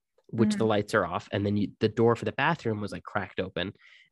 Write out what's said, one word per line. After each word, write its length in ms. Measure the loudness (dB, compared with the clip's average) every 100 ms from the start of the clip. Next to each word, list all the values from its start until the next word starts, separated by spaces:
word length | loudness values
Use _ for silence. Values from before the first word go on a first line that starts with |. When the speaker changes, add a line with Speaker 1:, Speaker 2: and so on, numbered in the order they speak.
| _ _ -8
Speaker 1:
which 240 | 2 2
the 60 | 4
Speaker 2:
Mm-hmm. 100 | 2
Speaker 1:
lights 260 | 2 2
are 120 | 0 0
off. 200 | -4 -4
And 140 | -2 0
then 100 | 0
you, 120 | -2 0
the 80 | -2
door 260 | 4 4 2
for 100 | -2
the 60 |
bathroom 500 | -2 0 0 -4 -4
was, 100 | -6
like, 100 | -10
cracked 380 | -6 -6 -6 -6
open. 320 | -6 -6 -6 -8 -20 -20 _